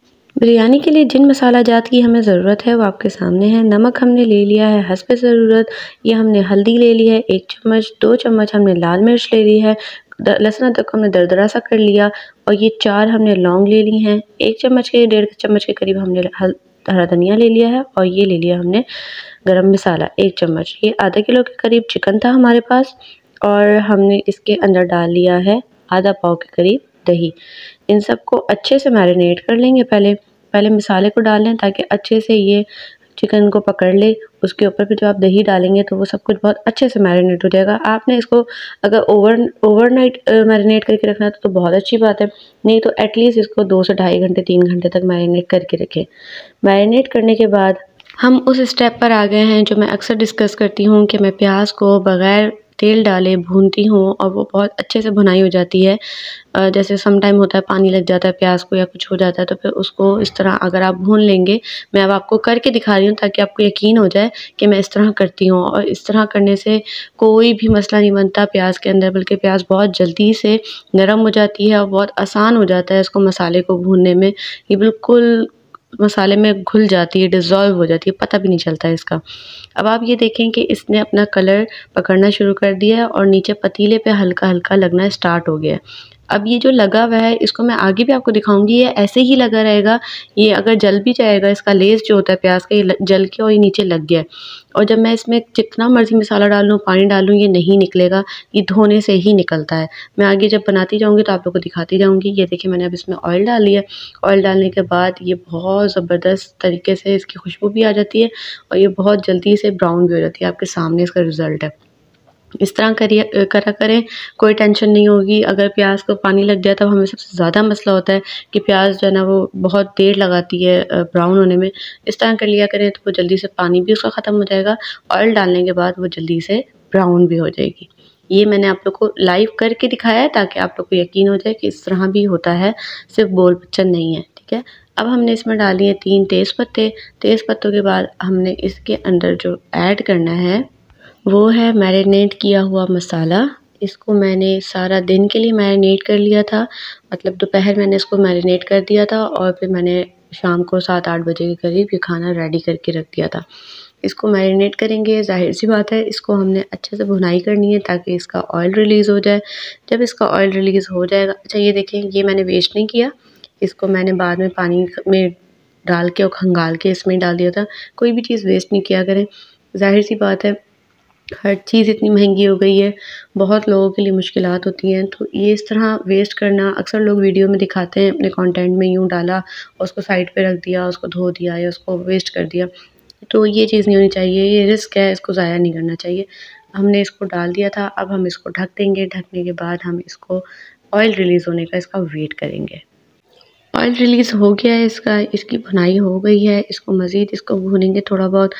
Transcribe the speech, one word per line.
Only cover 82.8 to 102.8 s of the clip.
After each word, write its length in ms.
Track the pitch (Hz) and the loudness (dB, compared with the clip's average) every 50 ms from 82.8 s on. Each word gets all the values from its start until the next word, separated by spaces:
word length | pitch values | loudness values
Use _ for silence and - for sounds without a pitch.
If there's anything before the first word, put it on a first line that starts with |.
| 208 214 226 | 0 0 2
है 80 | 233 233 | 2 0
और 200 | 220 - - 196 | -2 -2 0 2
नीचे 280 | 196 196 190 190 - 202 | 4 2 2 0 0 -4
पतीले 440 | 202 - 196 - - 208 208 226 | -2 -2 -4 -2 0 0 0 0
पे 120 | 220 220 226 | 0 0 0
हल्का 380 | 208 202 196 180 175 - 190 | 0 2 0 -2 -2 -2 -2
हल्का 280 | 190 180 175 180 - 190 | 0 0 -2 -2 0 0
लगना 340 | 196 190 170 175 180 190 202 | 0 2 2 0 0 0 -2
start 380 | - - - 175 170 170 170 | -4 -2 -2 -2 -2 -2 -2
हो 100 | 170 156 | -4 -6
गया 160 | 156 156 156 156 | -4 -2 -4 -4
है। 60 | - _ - - - - - _ _ _ - | -4 _ -14 -20 -20 -20 -20 _ _ _ -4
अब 140 | - 202 208 | -4 -4 -2
ये 100 | 226 240 | -2 -2
जो 120 | 240 262 262 | 0 2 2
लगा 340 | 262 240 202 196 214 220 233 | 2 2 2 2 2 0 0
हुआ 140 | 233 233 | 0 0
है 180 | 226 226 226 226 | 0 0 0 0
इसको 280 | - - 214 - - 233 | 0 -2 -4 -2 -2 -2
मैं 120 | 240 226 | -2 -2
आगे 280 | - 190 190 190 202 233 | 0 0 0 0 0 0
भी 100 | 269 269 | 0 0
आपको 180 | 254 254 233 | 0 0 0
दिखाऊंगी, 420 | 220 208 - 208 202 196 208 208 233 | -2 0 0 2 2 2 2 2 2
ये 120 | 247 254 | 2 2
ऐसे 360 | 247 - 208 202 202 - 254 | 2 2 0 -2 0 2 0
ही 140 | 262 247 269 | 2 2 2
लगा 260 | 254 247 226 220 220 | 2 2 0 0 0
रहेगा। 380 | 220 214 208 208 196 214 226 240 - - - - - _ - | 2 2 2 2 2 2 0 0 -4 -10 -18 -18 -18 _ 0
ये 140 | 202 214 214 | 2 2 4
अगर 240 | 196 196 190 226 226 | 2 2 2 2 2
जल 240 | 202 208 196 196 202 | 2 2 2 2 2
भी 140 | 202 247 240 | 0 -2 0
जाएगा, 360 | - 233 214 208 196 196 202 | 0 2 2 2 2 2 0
इसका 240 | 202 - - 208 202 | 0 0 0 0 2
लेस 300 | 185 190 202 220 214 214 | 2 4 4 2 0 2
जो 80 | - 214 | 2 2
होता 180 | 196 190 - 185 | 2 2 0 -2
है 60 | 185 | 0
प्याज 240 | - 185 180 185 - | 0 0 0 0 -2
का, 100 | - 214 | 0 0
ये 80 | 208 196 | 0 2
ल-, 100 | 185 208 208 | 0 -2 -2
जल 240 | 202 185 196 190 190 | 0 0 2 2 0
के 180 | 190 - - 220 | -2 -2 -4 0
और 80 | 220 | 2
ये 60 | 214 | 4
नीचे 260 | 208 208 190 196 - 196 | 4 4 2 2 0 -2
लग 220 | 180 170 160 151 | -2 -2 -4 -2
गया 140 | 151 170 160 | 0 0 -2
है। 60 | 156 - - - - - - - _ _ - | -2 -4 -12 -20 -20 -20 -20 -20 _ _ -2
और 80 | - 214 | -2 2
जब 160 | 202 226 226 | 2 2 2
मैं 140 | 226 226 233 | 2 0 0
इसमें 280 | 226 - 233 226 233 226 _ - | -2 -2 -2 -2 -2 -2 _ -4
जितना 340 | - 214 - - - 226 240 | -4 -4 -4 -4 -2 0 2
मर्जी 260 | 247 233 226 220 240 | 4 4 4 2 2
मसाला 320 | 220 208 - 214 202 202 | 0 0 2 0 2 2
डाल 180 | 208 208 202 202 | 4 4 2 2
लूँ, 140 | 202 208 202 - | 2 2 0 0
पानी 180 | 190 185 190 196 | 0 2 2 2
डाल 200 | 202 202 190 196 | 2 2 2 2
लूँ, 100 | 196 208 | 4 4
ये 120 | 202 208 | 4 4
नहीं 300 | 202 185 175 165 180 196 | 4 2 2 2 4 4
निकलेगा, 460 | 196 185 180 - 185 180 175 190 190 196 - - - - _ - | 4 2 2 2 2 2 2 2 0 -2 -4 -12 -20 -16 _ -4
ये 60 | 208 | -4
धोने 400 | 196 - 190 214 214 208 208 214 | -2 0 2 2 4 4 4 2
से 120 | 208 - 196 | 2 2 0
ही 200 | 180 175 208 208 | 2 4 4 4
निकलता 420 | 190 170 - 170 160 151 - 165 | 2 2 0 -2 -6 -4 -4 -4
है। 140 | 160 160 156 - - - - - - | -4 -6 -6 -10 -18 -20 -12 -2 0
मैं 60 | 202 | 0
आगे 240 | 196 196 196 214 208 | 2 2 2 2 0
जब 120 | 220 208 202 | 0 0 0
बनाती 300 | - 196 185 185 190 214 | 0 0 0 0 -2 -2
जाऊँगी 260 | 214 214 208 208 202 - | -2 2 2 2 2 2
तो 80 | 208 | 0
आप 80 | 190 180 | -2 -4
लोगों 120 | 180 180 | -4 -4
को 80 | 180 180 | -4 -4
दिखाती 380 | - 170 - 175 165 - 190 | -6 -6 -10 -10 -8 -4 0
जाऊँगी। 320 | 190 202 196 190 190 185 196 | 0 2 2 2 2 0 -2
ये 160 | 202 196 185 | -2 -2 -2
देखिए 260 | 175 180 175 - 190 | -2 -4 -6 -4 -4
मैंने 140 | 180 175 | -4 -4